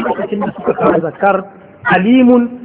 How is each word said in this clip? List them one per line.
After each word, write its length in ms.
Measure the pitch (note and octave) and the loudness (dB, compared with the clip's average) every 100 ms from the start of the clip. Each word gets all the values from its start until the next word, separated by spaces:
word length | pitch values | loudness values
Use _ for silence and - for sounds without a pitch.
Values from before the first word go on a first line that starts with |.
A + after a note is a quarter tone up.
lokacin 380 | A#3 - - G#3 | -4 -6 -6 -6
da 120 | - | -6
suka 180 | - - | -6 -6
kawo 260 | - - E3 | -2 0 0
zakar. 440 | D#3+ - G3 F#3+ F#3+ - - - | -2 -2 0 0 -6 -20 -20 -10
Alimun, 640 | - F#3 G3+ B3+ B3 B3 A#3+ - | -2 0 4 4 6 4 0 -8